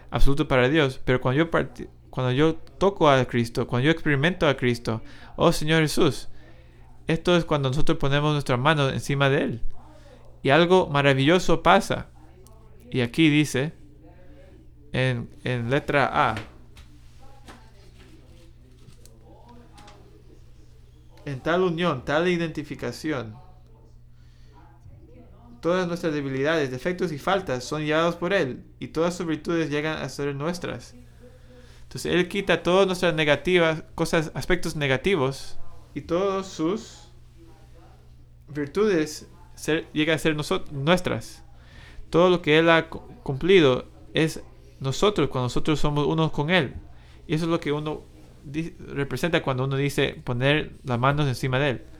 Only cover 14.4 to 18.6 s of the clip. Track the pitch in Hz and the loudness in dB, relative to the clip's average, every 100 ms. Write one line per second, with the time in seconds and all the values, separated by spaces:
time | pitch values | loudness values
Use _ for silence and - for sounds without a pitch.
14.4 | - - - - - 127 127 120 - - | -20 -20 -20 -20 -8 -4 -2 -4 -8 -10
15.4 | 120 123 117 143 143 143 123 - 127 107 | -6 -4 -2 -2 0 0 0 0 0 -2
16.4 | - - - - - - - - - - | -10 -18 -20 -20 -20 -20 -20 -20 -20 -20
17.4 | - - - - - - - - - - | -20 -20 -20 -20 -20 -20 -20 -20 -20 -20
18.4 | - - | -20 -20